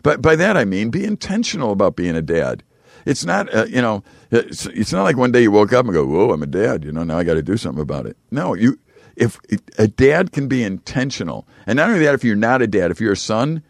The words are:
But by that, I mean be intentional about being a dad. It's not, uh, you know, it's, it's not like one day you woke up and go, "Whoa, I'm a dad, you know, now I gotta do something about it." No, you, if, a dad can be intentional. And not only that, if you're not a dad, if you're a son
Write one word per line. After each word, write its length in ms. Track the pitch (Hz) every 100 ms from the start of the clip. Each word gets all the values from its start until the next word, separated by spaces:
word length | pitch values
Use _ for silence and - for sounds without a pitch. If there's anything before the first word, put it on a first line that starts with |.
But 200 | 147 147
by 120 | 151 160
that, 200 | 190 185
I 80 |
mean 260 | 104 95 113
be 140 | 160
intentional 680 | 202 214 - 196 233 190 120
about 220 | 98 98
being 220 | 78 87 82
a 60 |
dad. 400 | 78 82 67 60 - _ _ -
It's 200 | - 139
not, 280 | 170 190 196
uh, 120 | 110 110
you 140 | 123
know, 200 | 120 104 - _ _
it's, 360 | 117 - - -
it's 260 | - 110
not 100 | 175
like 140 | 190 123
one 140 | 123
day 120 | 120
you 80 | 113
woke 220 | 104 104
up 120 | 123
and 80 | 120
go, 140 | 85 67
"Whoa, 260 | 78 113
I'm 100 | 80
a 40 | 71
dad, 380 | 80 113 104
you 80 | 73
know, 120 | 78
now 140 | 82 80
I 60 |
gotta 180 | 85 80
do 140 | 73 107
something 260 | - 67
about 240 | 71 71 55
it." 100 | - _
No, 240 | - 180
you, 240 | 131 254 - _ _ - -
if, 220 | 120 - - 202 - -
a 120 | 110
dad 440 | - 135 156 185
can 160 | - 139
be 140 | 127
intentional. 840 | 107 95 - 131 135 - 87 57 - _ -
And 100 | 123
not 140 | 175
only 140 | 208
that, 100 | 151
if 100 | 139
you're 120 | 123 104
not 260 | 113 127
a 40 | 113
dad, 240 | 98 87
if 100 | 85
you're 120 | 110
a 40 | 98
son 460 | - 110 139 160